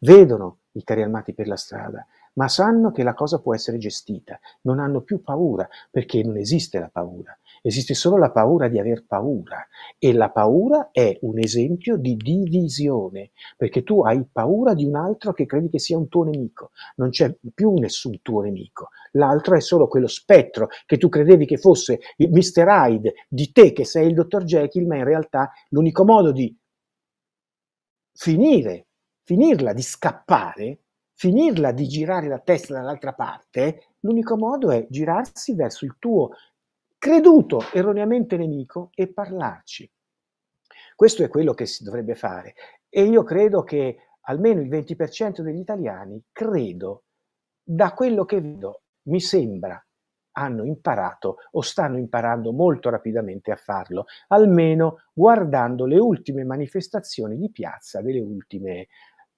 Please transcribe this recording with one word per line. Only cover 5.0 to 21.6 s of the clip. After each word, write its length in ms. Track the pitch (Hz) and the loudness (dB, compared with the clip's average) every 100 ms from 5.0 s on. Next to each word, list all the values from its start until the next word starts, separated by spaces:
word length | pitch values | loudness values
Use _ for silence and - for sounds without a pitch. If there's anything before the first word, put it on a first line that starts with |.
più 200 | - 202 | -6 -10
paura, 460 | - - 170 95 92 - _ | -6 -4 -2 -4 -8 -12 _
perché 320 | - - 113 | -6 -4 -4
non 140 | 113 107 | -2 -6
esiste 420 | 104 156 - 92 | -4 -4 -4 -8
la 100 | 82 | -8
paura, 480 | 87 87 87 - - _ _ | -10 -10 -14 -20 -20 _ _
esiste 340 | 120 113 127 | -4 -4 -4
solo 220 | - 175 196 | -2 2 4
la 140 | 143 | 4
paura 380 | 117 113 165 123 | 4 2 2 0
di 100 | 113 | -2
aver 260 | 104 113 _ | -2 -6 _
paura, 600 | 101 131 120 85 - - - - _ | -6 -4 -6 -8 -16 -16 -20 -20 _
e 140 | 139 | 2
la 180 | 117 107 | 2 2
paura 600 | 113 107 147 240 294 - | 2 2 4 2 0 0
è 260 | - 113 95 | 0 0 0
un 160 | 117 113 | -6 -4
esempio 580 | 113 117 131 175 233 208 | -2 0 -2 -2 -2 -2
di 200 | 127 113 | -2 -4
divisione, 1120 | 110 180 180 180 165 135 147 123 95 98 101 _ - _ | -2 -2 0 -2 -2 -2 -2 -2 -4 -10 -18 _ -20 _
perché 260 | 117 - | -2 -2
tu 200 | - 208 | 0 2
hai 220 | 110 127 127 | 4 0 -2
paura 440 | 123 117 208 254 | -4 -2 2 2
di 100 | 175 | 0
un 120 | 143 147 | -2 -2
altro 360 | 180 220 208 | -4 -6 -6
che 140 | 180 135 | -6 -4
credi 220 | 139 165 | -2 -4
che 100 | 151 | -6
sia 200 | - 165 | -4 -4
un 100 | 156 | -2
tuo 160 | 175 | -2
nemico, 460 | 160 151 117 - - - - - | -2 -4 -8 -12 -20 -20 -18 -6
non 140 | 131 | -4
c'è 240 | 123 135 - 120 | 0 0 -2 -14
più 200 | - 214 | -2 0
nessun 460 | 180 110 - 131 98 | 2 -2 -6 -10 -10
tuo 180 | - 107 | -4 -4
nemico, 480 | 101 95 - - - _ - | -4 -8 -12 -18 -20 _ -4
l'altro 420 | 139 139 143 - | 0 2 2 2
è 60 | 170 | 2
solo 280 | - 175 139 | 4 2 4
quello 200 | 131 120 | 2 -2
spettro 600 | - - 185 - - 110 - - | -4 6 6 6 -2 -6 -6 -4
che 100 | 139 | 0
tu 120 | 170 | 2
credevi 360 | 151 151 175 | 2 8 6
che 140 | 143 | 6
fosse 420 | 147 | 4